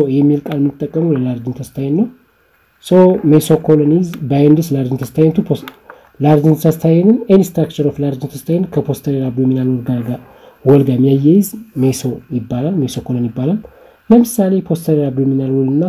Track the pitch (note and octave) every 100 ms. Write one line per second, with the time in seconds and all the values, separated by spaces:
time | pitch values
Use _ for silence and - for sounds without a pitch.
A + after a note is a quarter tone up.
0 | C#3+ C3+ C#3+ D3 - D3 C#3+ C#3+ C#3+ D#3+
1 | E3 C#3 B2+ A#2+ A#2 B2 C3 - C3+ D#3
2 | A#3+ - _ _ _ _ _ _ - F3+
3 | F#3 F#3 D#3 D3+ D3+ D#3 D#3+ D#3 D3 E3
4 | F3+ E3 C3+ C#3 D3 D#3 E3 C3+ B2+ C3
5 | B2+ - D#3+ D#3+ - C#3+ - - - -
6 | _ - C#3+ D3+ D#3 D3+ D#3+ D#3+ E3 E3
7 | F#3+ A#3+ - G3 F#3 - D#3 - D3 C#3+
8 | C#3+ C3 C#3+ C#3 - E3+ F3+ D3 C#3 C3
9 | - C#3 C3 B2 C3 C3 B2+ B2+ A#2 B2
10 | A#2 B2 - - - _ C3 C#3+ C3+ B2
11 | C3+ C3+ C#3+ F#3+ G3 G#3+ - C3+ C3 B2+
12 | B2+ A#2+ - B2 G#2+ B2 D3 F#3 B2+ -
13 | - B2 A#2+ A2+ C3 G#3+ - _ - _
14 | - A3+ A#3 - F#3+ F#3+ E3+ E3 - D3+
15 | C#3+ C3 C3+ C3+ C3+ C3+ C3+ C#3+